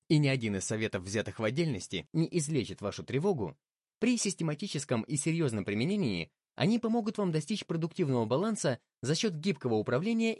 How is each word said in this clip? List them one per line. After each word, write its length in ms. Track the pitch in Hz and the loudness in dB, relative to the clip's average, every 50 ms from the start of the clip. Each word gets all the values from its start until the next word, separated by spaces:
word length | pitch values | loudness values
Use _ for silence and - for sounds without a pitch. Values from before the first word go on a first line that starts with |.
| _ - | _ 4
и 120 | 160 151 | 4 6
ни 80 | 147 135 | 6 4
один 280 | 135 131 113 110 101 | 2 2 0 0 -2
из 80 | 95 - | -2 -2
советов, 400 | - 110 110 110 104 - 98 90 | -2 -2 -2 -2 -2 -2 -4 -6
взятых 360 | 98 98 107 101 - 98 - | -2 -2 -2 -2 -2 -4 -2
в 40 | 110 | -2
отдельности, 640 | 110 127 151 170 160 127 90 - - - - - - - | 0 0 0 0 0 0 -4 -6 -6 -6 -6 -6 -2 0
не 140 | 160 165 - - 175 | 0 0 2 0 -2
излечит 440 | 143 147 160 135 101 92 95 - | -2 0 0 0 0 -2 -6 -6
вашу 220 | 101 101 - - 78 | -4 -4 -4 -4 -8
тревогу, 540 | - 110 135 165 208 196 131 101 78 67 _ _ _ _ _ _ _ _ - | -4 -2 0 0 0 0 0 -2 -6 -6 _ _ _ _ _ _ _ _ -2
при 180 | - 240 247 226 | 0 2 2 2
систематическом 840 | - 208 175 - 165 160 151 151 208 196 - 151 139 - 131 110 | 0 -2 -2 -2 -2 -2 -2 -4 -6 -6 -6 -6 -4 -2 -2 -2
и 160 | - - 143 143 | -2 -2 -2 -2
серьёзном 480 | - 165 160 165 160 131 113 107 90 | 0 0 0 2 0 0 0 -2 -2
применении 680 | - 101 107 117 170 202 208 185 120 95 85 80 - _ _ _ _ - | -2 0 0 0 0 0 0 0 0 0 -2 -4 -6 _ _ _ _ -4
они 240 | - 135 185 226 233 | 0 2 2 2 2
помогут 380 | - 220 226 240 208 220 220 - | 2 0 0 0 0 -2 -2 0
вам 140 | 202 180 | 0 0
достичь 340 | 156 156 147 - 220 190 - | 0 0 -2 -2 -4 -4 -4
продуктивного 600 | - 170 165 160 165 - - 180 139 131 120 113 | -4 -2 -2 -2 -2 0 0 0 2 4 2 2
баланса 540 | 110 123 143 190 226 214 - - 156 123 - _ _ _ - | 2 2 0 2 0 -2 0 0 0 -2 -2 _ _ _ -10
за 140 | - 120 160 | -2 -2 0
счёт 180 | - - 214 170 | 2 0 0 -2
гибкого 400 | 151 156 202 175 - - 123 113 | 0 -2 -2 -2 0 0 0 2
управления 600 | 107 104 - 120 135 180 226 233 226 226 226 220 - | 2 2 2 0 0 2 0 0 2 2 0 0 2